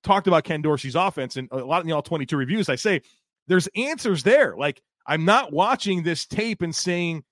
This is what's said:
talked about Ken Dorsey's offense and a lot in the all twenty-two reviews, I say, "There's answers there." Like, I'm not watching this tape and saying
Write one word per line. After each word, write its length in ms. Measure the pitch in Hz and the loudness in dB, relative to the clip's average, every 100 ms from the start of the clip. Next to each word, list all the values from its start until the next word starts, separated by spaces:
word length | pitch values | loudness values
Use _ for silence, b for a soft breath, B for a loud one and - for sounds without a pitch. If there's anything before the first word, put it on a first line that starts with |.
talked 240 | - 196 190 | 2 2 4
about 180 | 165 - | 2 2
Ken 160 | 156 | -2
Dorsey's 340 | 151 143 135 139 | 0 -2 -2 -2
offense 400 | 190 165 127 135 | -2 -2 -8 -8
and 140 | 131 | -8
a 60 | 131 127 | -8 -2
lot 160 | 165 | -2
in 60 | 165 | 0
the 60 | |
all 80 | 151 | -4
twenty-two 360 | - 165 131 147 | -2 -6 -2 -2
reviews, 320 | 127 214 180 | 0 -2 0
I 60 | 127 | -2
say, 260 | 214 170 b b _ _ - | 0 -2 b b _ _ 0
"There's 200 | 185 175 208 | 2 2 -4
answers 480 | 269 311 226 170 | -4 -2 -2 0
there." 320 | 156 269 196 95 | 4 4 4 0
Like, 260 | 143 - _ _ - | -4 -4 _ _ -4
I'm 200 | 156 165 | 0 4
not 260 | 233 220 | 4 2
watching 520 | 147 202 254 202 180 | 0 2 2 0 -2
this 220 | 165 156 - | -2 -4 -4
tape 360 | - 226 208 | -4 -4 -2
and 120 | 170 | -4
saying 520 | 156 180 175 170 160 _ | -4 -2 -2 -2 -4 _